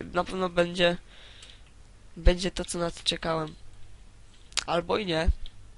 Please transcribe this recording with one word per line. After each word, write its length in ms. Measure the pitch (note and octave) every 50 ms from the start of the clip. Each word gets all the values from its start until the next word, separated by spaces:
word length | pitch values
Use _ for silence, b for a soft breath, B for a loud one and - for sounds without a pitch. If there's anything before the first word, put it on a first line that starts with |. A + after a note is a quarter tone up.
| - - -
na 100 | F3 F3+
pewno 260 | - - F#3 F#3 F3+
będzie... 480 | E3+ F3 F3 F3 F3 F#3 F3+ F3 F3 F3+ - B B B B B B B B B B B B B - - - - - - - - - F3
Będzie 340 | E3 F3 F3+ F3+ F#3 F3
to, 140 | - - F3+
co 140 | - - F3
na 120 | E3+ E3+
co 120 | - - -
czekałem. 520 | - - - - E3+ D#3+ D#3+ D#3 D#3 E3+ - - - - - - - - - - - - - - - - - - - - - -
Albo 320 | - D#3 F3 E3+ F3 F#3+ G#3
i 80 | A3
nie. 240 | F3+ E3 D#3+ E3 G3 - - - - - - - - -